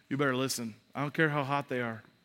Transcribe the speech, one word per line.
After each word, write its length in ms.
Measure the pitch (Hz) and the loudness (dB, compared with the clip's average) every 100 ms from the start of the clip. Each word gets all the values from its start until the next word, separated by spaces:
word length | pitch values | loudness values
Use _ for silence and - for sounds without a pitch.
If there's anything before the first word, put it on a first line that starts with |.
| - | -6
you 100 | 139 | 0
better 180 | 139 127 | 2 2
listen. 400 | 131 - 117 107 _ | 0 -2 -6 -10 _
I 80 | 131 | -4
don't 140 | 147 165 | -2 2
care 140 | 156 | 2
how 140 | 147 | 2
hot 240 | 131 143 139 | 0 -2 -2
they 140 | 123 | -2
are. 220 | 117 110 - _ | -2 -6 -12 _